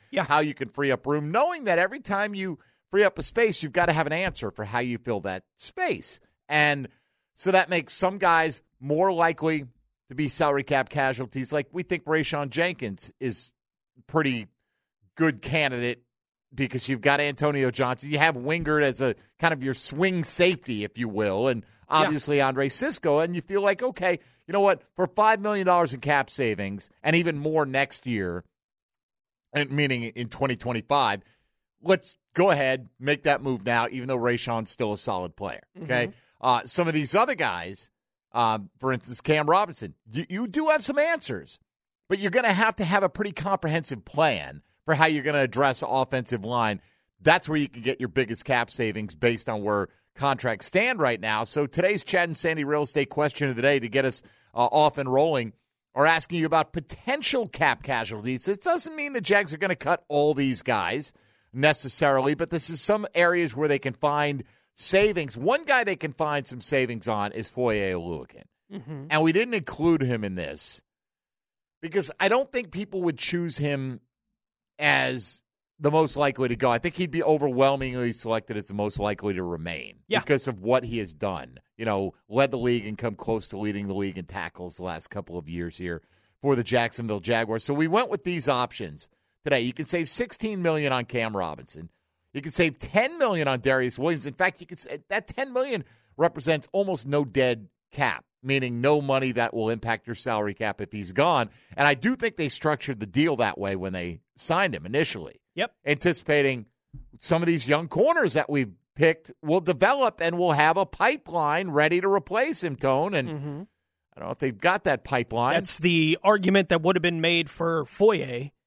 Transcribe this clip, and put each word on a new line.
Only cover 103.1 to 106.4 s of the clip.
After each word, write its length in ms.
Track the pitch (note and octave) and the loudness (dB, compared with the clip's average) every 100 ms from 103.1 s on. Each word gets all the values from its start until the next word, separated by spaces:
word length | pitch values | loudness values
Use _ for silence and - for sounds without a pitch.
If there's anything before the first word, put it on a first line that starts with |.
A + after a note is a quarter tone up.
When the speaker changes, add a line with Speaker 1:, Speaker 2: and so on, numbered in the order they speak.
| C3 D#3+ B2+ | 0 2 2
Speaker 2:
that 220 | G#2+ E2 | 0 0
way 160 | G2 | -4
when 180 | G2 F#2+ | -4 -4
they 280 | F#2 F2 E2 _ - | -6 -6 -8 _ -8
signed 380 | - E3 G3 | -2 0 0
him 120 | F#2+ E2+ | -2 -4
initially. 540 | C3+ D#3+ G#2 D2+ - _ - | -2 -2 -4 -10 -16 _ -6
Speaker 1:
Yep. 180 | - _ | -6 _
Speaker 2:
Anticipating 840 | C#3+ D3 F3+ D#3+ - D3 | -2 0 0 0 2 2